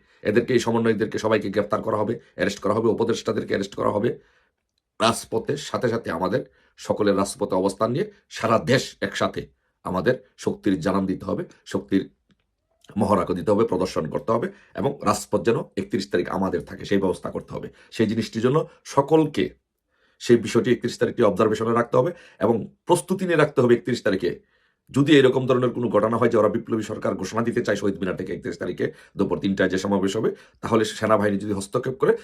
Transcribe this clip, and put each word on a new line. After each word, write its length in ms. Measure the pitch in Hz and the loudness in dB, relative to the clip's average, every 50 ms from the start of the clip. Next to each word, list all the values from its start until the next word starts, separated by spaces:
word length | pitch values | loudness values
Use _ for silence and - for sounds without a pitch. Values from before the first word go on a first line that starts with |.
| _ _ _ _ | _ _ _ _
এদেরকে, 320 | - 101 104 120 - - 127 | -4 0 2 2 2 2 2
এই 60 | 117 | 0
সমন্বয়কদেরকে 580 | - 117 117 117 113 117 110 98 110 101 98 | 2 0 0 2 2 2 2 0 -2 -4 -4
সবাইকে 320 | - - 110 113 107 98 101 | -2 0 0 0 0 0 -2
গ্রেফতার 320 | 95 104 101 - 107 104 | -2 -2 0 0 -2 -2
করা 160 | 98 110 110 | -2 -2 -2
হবে, 220 | 104 110 - - - - _ _ | 0 -2 -2 -4 -6 -10 _ _
অ্যারেস্ট 240 | - 95 98 - - | -2 -2 -2 -2 -2
করা 140 | - 98 104 | -2 0 0
হবে, 160 | 113 110 113 | 2 2 2
উপদেষ্টাদেরকে 580 | 98 - 113 - 110 - - - 110 104 - | 2 2 0 0 0 -2 -4 -4 -4 -4 -2
অ্যারেস্ট 280 | - 110 101 98 - - | -2 -2 -4 -4 -6 -6
করা 140 | - 113 110 | -6 -4 -2
হবে। 300 | 104 104 110 120 - - - _ _ _ _ _ _ _ _ _ _ _ _ _ _ - | -2 -2 -2 -2 -4 -6 -12 _ _ _ _ _ _ _ _ _ _ _ _ _ _ 0
রাজপথের 560 | 104 117 110 - - - - 113 107 - - | 0 0 0 -2 -6 -6 -6 -4 -4 -4 -6
সাথে 320 | 151 - - - - - 120 | -6 -6 -6 -4 -2 -2 -2
সাথে 220 | 113 113 - - | -2 -2 -4 -6
আমাদের 340 | 85 82 92 92 104 143 - - _ _ _ _ _ | -4 -2 -2 -2 -2 -2 -4 -6 _ _ _ _ _
সকলের 400 | - - - 101 - 107 101 98 | -10 -6 -4 -2 0 2 2 2
রাজপথে 380 | 95 98 - - - 101 98 98 | 2 0 -2 -4 -6 -4 -2 0
অবস্থান 360 | 92 95 98 - - 110 110 | 0 0 0 0 -2 -2 -2
নিয়ে 200 | 123 151 208 - - _ _ _ | 0 -2 -4 -6 -8 _ _ _
সারা 300 | - - - 107 120 - | -8 -4 0 2 2 2
দেশ 360 | - - - - - - - _ | 2 2 2 0 0 -4 -6 _
একসাথে 460 | 101 98 - - 107 95 - 87 - - _ _ _ _ _ _ - | -6 -6 -2 -2 -2 -2 -2 -6 -10 -10 _ _ _ _ _ _ -8
আমাদের 500 | 82 90 92 82 110 131 - - _ _ | -4 -4 0 0 0 0 0 -4 _ _
শক্তির 420 | - - 104 98 - - 104 95 87 | -6 -6 -4 -4 0 0 0 0 2
জানান 260 | - 101 92 98 95 | 0 0 0 0 0
দিতে 200 | 95 - - - | 0 -2 -4 -4
হবে, 200 | - 90 80 - - - _ _ | -6 -6 -6 -6 -10 -14 _ _
শক্তির 440 | - - - - - 98 95 - - _ _ _ _ _ _ _ _ _ _ _ _ _ _ _ - - | -8 -6 -6 -2 0 0 0 0 -2 _ _ _ _ _ _ _ _ _ _ _ _ _ _ _ -8 -4
মহড়া 280 | 101 - 101 104 95 87 - 87 | -2 2 2 2 2 2 0 -4
দিতে 180 | 92 78 107 | -2 0 0
হবে, 140 | 104 104 113 | 2 2 2
প্রদর্শন 440 | - - 92 92 90 - 87 78 73 | 2 0 -2 -2 -2 -2 -4 -4 -4
করতে 220 | - - - - | -6 -6 -2 -2
হবে 160 | 113 113 127 196 - - _ _ - | -2 -2 -2 -6 -8 -14 _ _ -8
এবং 240 | - 104 139 143 - - | -4 -4 -4 -4 -2 -2
রাজপথ 380 | 101 107 - - - - 101 | -2 -2 -2 -2 -4 -4 0
যেন 180 | - 113 117 156 - - _ | 0 0 0 0 -2 -6 _
একত্রিশ 340 | - 98 - - 107 98 - | -8 -6 -4 -6 -6 -4 -2
তারিখ 180 | - 90 87 - | -2 -2 -2 -2
আমাদের 320 | - - 95 90 - - | -4 -2 -2 -2 -2 -4
থাকে, 240 | 73 - - - - | -6 -8 -12 -14 -4
সেই 120 | - 101 | -2 0
ব্যবস্থা 320 | 98 95 92 87 - - - | 0 0 0 -2 -4 -8 -10
করতে 240 | - 98 - - - | -10 -10 -10 -10 -12
হবে। 160 | - - - - _ - _ | -12 -12 -14 -16 _ -20 _
সেই 160 | - - 113 | -2 -2 0
জিনিসটির 340 | 101 113 117 110 - - 113 | 0 0 -2 -4 -4 -2 0
জন্য 260 | 110 127 139 160 170 - - _ _ | 0 2 2 2 0 -2 -8 _ _
সকলকে 640 | - - 139 139 - 160 160 160 151 - 107 - - - _ _ _ _ _ _ _ _ _ _ _ _ _ | -2 0 0 2 4 4 4 4 2 0 -2 -2 -2 -4 _ _ _ _ _ _ _ _ _ _ _ _ _
সেই 180 | - - 120 | 4 4 4
বিষয়টি 340 | 117 - - - 117 104 123 | 4 4 2 0 0 2 2
একত্রিশ 260 | 117 - - 120 - | 0 0 0 -4 -2
তারিখটি 260 | - 120 110 107 - 117 | -2 -2 -2 2 2 2
অবজারভেশনে 500 | 104 92 95 110 107 107 - 113 113 113 | 4 4 4 2 2 2 0 0 0 0
রাখতে 240 | 117 113 - - | 0 0 2 2
হবে 140 | 127 131 175 170 - - - - - | 2 2 2 -2 -8 -14 -20 -6 -2
এবং 280 | - 110 117 104 - - - _ _ | 0 0 2 0 -2 -8 -14 _ _
প্রস্তুতি 400 | - 175 - - - 185 196 190 | 0 0 0 2 -2 -4 -2 0
নিয়ে 120 | 175 170 | 0 2
রাখতে 240 | 156 151 147 - - | 2 2 2 2 2
হবে 120 | 123 120 120 | 4 6 4
একত্রিশ 300 | 117 - - 120 - - | 4 4 -2 -4 -2 0
তারিখে 360 | 110 98 92 87 82 - - - _ _ _ _ _ _ _ _ - | -2 -2 0 -2 -4 -4 -6 -12 _ _ _ _ _ _ _ _ -4
যদি 260 | - 139 139 147 160 | 0 0 4 6 8
এরকম 300 | 139 127 127 127 131 127 | 8 8 8 6 2 2
ধরনের 220 | 123 131 123 127 123 | 2 2 2 2 0
কোনো 200 | 120 123 123 110 | 0 -2 -2 2
ঘটনা 280 | 98 104 98 107 117 | 2 2 2 2 2
হয় 120 | 113 123 120 | 2 2 4
যে 80 | 120 | 4
ওরা 120 | 110 104 104 | 4 4 4
বিপ্লবী 320 | 95 113 - - 117 110 | 2 -2 -2 -2 -4 -4
সরকার 340 | 101 98 107 - - 117 98 | -2 -4 -6 -4 -4 -4 -4
ঘোষণা 260 | 92 95 92 - 110 | -4 -6 -4 -4 -2
দিতে 200 | 117 120 107 120 | -2 -2 -2 -2
চায় 160 | - - 104 | -2 0 -2
শহীদ 220 | 101 107 101 95 - | 0 0 -2 -2 -2
মিনার 160 | 98 92 85 | -2 -4 -4
থেকে 180 | 78 - - 90 | -4 -6 -8 -8
একত্রিশ 240 | - - 95 82 | -8 -8 -10 -8
তারিখে 340 | - - 90 90 - - - - - - - - | -8 -8 -8 -4 -4 -6 -6 -6 -10 -20 -10 -4
দুপুর 220 | - 98 92 - - | -2 -2 0 -2 -2
তিনটায় 300 | - 98 98 95 95 92 | -2 -2 0 2 0 0
যে 80 | 92 | 0
সমাবেশ 400 | 92 - 101 101 98 92 98 98 | -2 0 0 0 0 0 0 0
হবে, 180 | 110 123 - - - - _ _ _ | 0 -2 -2 -4 -4 -12 _ _ _
তাহলে 240 | - - 113 110 110 | -4 0 2 2 2
সেনাবাহিনী 520 | 107 - - 110 104 110 104 104 104 101 | 0 -2 -2 2 2 2 4 4 0 0
যদি 160 | 95 104 107 104 | -2 -2 -4 -4
হস্তক্ষেপ 400 | 98 95 - - 127 - - - | -6 -6 -4 -4 -4 -4 -4 -4
করে, 240 | - 147 170 226 - | 0 2 2 2 0